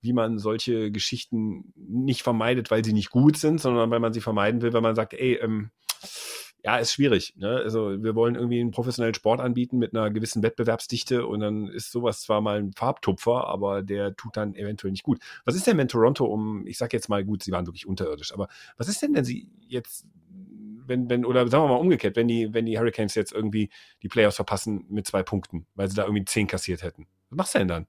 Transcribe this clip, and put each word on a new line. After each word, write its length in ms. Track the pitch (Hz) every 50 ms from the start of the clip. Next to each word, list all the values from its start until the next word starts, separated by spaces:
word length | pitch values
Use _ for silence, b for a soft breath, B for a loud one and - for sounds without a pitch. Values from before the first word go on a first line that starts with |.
wie 120 | - 113 123
man 260 | 120 113 110 117 107
solche 540 | 101 107 107 113 - - 120 113 110 107 104
Geschichten 800 | 107 - - - 120 - _ - 113 110 107 95 - - - -
nicht 480 | - - - 101 123 131 139 127 - -
vermeidet, 480 | - 120 113 110 117 127 127 110 -
weil 140 | 113 110 113
sie 80 | 110 107
nicht 180 | 107 98 -
gut 260 | - 123 131 151 147
sind, 240 | - - 151 156 160
sondern 300 | - 131 123 120 113 113
weil 100 | 117 117
man 120 | 117 113 113
sie 80 | 117
vermeiden 420 | 104 113 110 104 101 104 117 120 117
will, 100 | 120 117
weil 100 | 117 113
man 120 | 113 113
sagt, 200 | 113 110 - -
„Ey, 200 | - 131 131 123
ähm, 340 | - 117 110 110 107 104 113 _ _ _ - - B B B B B B B B B B B B _ _
ja, 140 | 107 110
ist 160 | 123 117 - -
schwierig, 420 | - 139 143 113 92 - - _
ne? 200 | - 95 101 120
Also 460 | 127 - 110 110 113 110 104 98 98 107
wir 120 | 110 107
wollen 200 | 113 117 120 120
irgendwie 260 | 123 120 120 120 120
einen 100 | 120 120
professionellen 440 | 107 - 117 127 120 - 120 113 110
Sport 260 | - _ 107 113 -
anbieten 380 | 123 127 120 123 123 123 - 123
mit 160 | 117 110 -
einer 160 | 113 110 107
gewissen 320 | 104 107 110 113 - 117 104
Wettbewerbsdichte 840 | 113 113 - 120 113 113 113 - - - 117 - - 127 123 117
und 140 | - 107 104
dann 280 | 107 104 107 107 107 95
ist 220 | - - 107 -
sowas 300 | - 123 120 117 104 -
zwar 220 | - - 113 107 107
mal 160 | 110 104 104
ein 140 | 104 98 98
Farbtupfer, 720 | - - 113 - - - - 95 - - 117 120 127 -
aber 360 | - - 98 98 98 98 98 95
der 320 | 98 101 101 101 101 95
tut 220 | - - 113 -
dann 180 | 110 107 104 98
eventuell 360 | - 104 101 107 101 - 98
nicht 140 | 95 95 -
gut.“ 160 | - 127 - B B B B B
Was 80 | - 135
ist 120 | 190 190
denn, 120 | - 220 160
wenn 100 | 135 123
Toronto 380 | - 117 113 120 139 - 135
um, 400 | 110 107 107 107 107 107 101 98
ich 100 | 98 104
sag 160 | - 123 117 -
jetzt 160 | 113 - -
mal, 160 | 107 101 95
gut, 180 | 98 104 98 -
sie 100 | - 92
waren 140 | 90 90
wirklich 200 | 85 87 - -
unterirdisch, 480 | 98 95 90 92 80 76 73 73 - -
aber 140 | 98 101 B B B B B B
was 120 | _ - 156
ist 120 | 208 -
denn, 140 | - 294 302
wenn 100 | 233 131
sie 240 | 123 - - - - _ - _
jetzt, 380 | _ 127 123 120 - - - - - _ - _ _ - 190 190 - - 107 107 107 107 113 127
wenn, 220 | 127 123 127 127 120
wenn, 160 | 123 123 123
oder 240 | 117 123 127 123 120
sagen 160 | 117 147 160
wir 40 | 143
mal 80 | 127
umgekehrt, 400 | 123 160 185 175 - - 104 95
wenn 120 | 117 117 120
die, 240 | 117 117 113 110 107
wenn 140 | 113 113
die 120 | 113 110 110
Hurricanes 360 | 117 117 110 - 107 101 -
jetzt 180 | 110 101 - -
irgendwie 380 | 104 110 110 101 110 104 98 B B B B B B -
die 60 | 98
Playoffs 280 | - 120 110 104 101
verpassen 480 | - 101 - 104 98 - 113 107 98 - 90
mit 160 | 98 107 98
zwei 160 | - - 98 92
Punkten, 440 | - - 101 90 - - 85 85 _ _
weil 140 | 98 98 95
sie 80 | 95
da 80 | 104 98
irgendwie 220 | 98 104 104 98
zehn 200 | - - 113 104
kassiert 360 | 95 - 92 - - 90 82 -
hätten? 240 | 87 - - 80 _ _ _ _ _
Was 60 | - 147
machst 160 | 185 - -
du 40 | 185
denn 80 | - 90
dann? 180 | 85 82 92